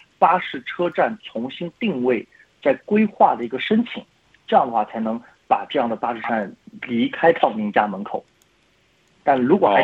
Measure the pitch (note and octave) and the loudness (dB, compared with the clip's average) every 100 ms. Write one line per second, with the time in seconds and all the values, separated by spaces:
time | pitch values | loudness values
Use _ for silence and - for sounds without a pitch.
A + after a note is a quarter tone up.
0 | _ - E3+ F3+ - C3+ - - F3+ G3+ | _ 0 2 2 -2 -12 -10 -4 -4 0
1 | C3 A2 - A2+ B2+ - E3+ - A3 C3+ | -2 -2 -10 -10 -10 -8 -12 -6 -4 -2
2 | B2 A#2 - _ _ _ D3 C3+ - G#3 | 0 -2 -4 _ _ _ -2 -2 0 0
3 | G#3+ - F#3+ A#2+ A#2+ B2+ - G#3+ - - | 2 4 2 2 -4 -6 -2 0 0 -6
4 | - _ _ _ - G#3 C3+ A2+ G#2+ A2+ | -16 _ _ _ 0 2 2 0 -2 -4
5 | A2 A#2 - _ - G2+ F#2+ D3 A#2+ A2 | -4 -6 -10 _ -2 -2 0 -2 -2 -2
6 | A#2+ A2+ A2 A2+ G2 - - G2+ - A#2 | -4 -6 -4 -4 -4 -10 -20 -14 -4 -2
7 | C3+ - G3+ - C3+ G#2+ G#2 A2 G#2+ F#2+ | -2 2 2 4 2 0 -2 0 0 -2
8 | G#2 - - _ _ _ _ _ _ _ | -8 -10 -10 _ _ _ _ _ _ _
9 | _ _ - C3+ B2 F#3+ C#3+ F#2+ | _ _ 0 2 4 4 4 4